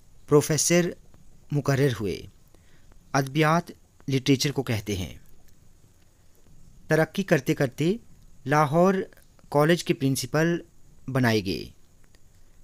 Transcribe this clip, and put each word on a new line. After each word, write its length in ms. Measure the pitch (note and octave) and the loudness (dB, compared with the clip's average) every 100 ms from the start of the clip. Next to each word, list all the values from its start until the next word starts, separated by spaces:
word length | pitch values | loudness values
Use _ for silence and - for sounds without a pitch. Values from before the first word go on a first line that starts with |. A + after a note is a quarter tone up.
| - - - | -20 -20 2
प्रोफेसर 640 | D3 - D3+ - F3 F3 - - - - - - | 2 4 0 2 2 2 -4 -16 -20 -20 -20 -8
मुकर्रर 400 | C#3+ C3+ C3+ C#3+ | -4 0 2 0
हुए। 240 | A#2 G2+ D2 - - - - - - - - - | 0 -4 -6 -10 -20 -20 -20 -20 -20 -20 -20 -6
अदबियात 560 | C3+ C3+ C#3+ D#3 E3+ - - _ - - | -4 -2 0 2 0 -2 -12 _ -14 -4
लिटरेचर 420 | C3+ C#3 C3+ D3 | -2 2 0 0
को 100 | C3+ | -4
कहते 320 | C3 G#2+ - G2 | -4 -4 -4 -6
हैं। 180 | E2 - - - - - - - - _ _ _ - - - - - - - | -8 -12 -20 -20 -20 -20 -20 -20 -20 _ _ _ -20 -20 -20 -20 -20 -14 -2
तरक्की 320 | D#3 D#3 - | 0 0 -4
करते 300 | F#3+ D#3+ C#3+ | -2 0 0
करते 440 | D3+ C#3 - D#3 A3+ - - - - C3 | -2 -2 -2 -2 -2 -8 -20 -20 -14 -2
लाहौर 520 | D3 D3+ E3 F3+ F#3+ - - - _ - | 2 2 4 2 2 -4 -14 -20 _ -2
कॉलेज 300 | D3 D3+ F3 | 2 2 2
के 120 | - | 0
प्रिंसिपल 640 | E3+ C#3 C3+ B2 D3+ E3 E3+ - - - - - | -2 -2 -2 -2 -2 0 -2 -8 -20 -20 -18 -6
बनाए 300 | C3 B2 A2 | 0 2 0
गए। 220 | F#2+ D2 - - - - - - - - - - | -2 -6 -8 -18 -20 -20 -20 -20 -20 -20 -20 -20